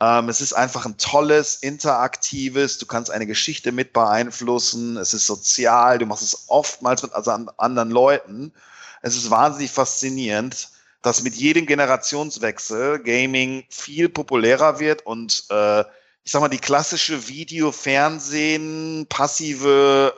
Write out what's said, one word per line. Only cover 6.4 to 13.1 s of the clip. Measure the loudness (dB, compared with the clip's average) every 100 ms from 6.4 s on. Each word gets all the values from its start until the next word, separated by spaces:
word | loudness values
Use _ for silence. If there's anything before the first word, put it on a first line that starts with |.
| 0
oftmals | 2 2 -2 0 0
mit, | -2
also | -4 -2
an, | -2 -4 -2
anderen | 0 0 2
Leuten. | 4 4 4 -2 -14 -14 _ -20 -20 -20 -10
Es | -6
ist | -4 2
wahnsinnig | 4 4 2 -4
faszinierend, | 0 0 -2 -4 -4 -2 -2 -2 -8 -14 _ _ _
dass | -2 0
mit | -2
jedem | 0 2 2 2
Generationswechsel | 2 2 2 -2 -4 -6 -4 -4 -4 -8 -4 -2 -2
Gaming | 0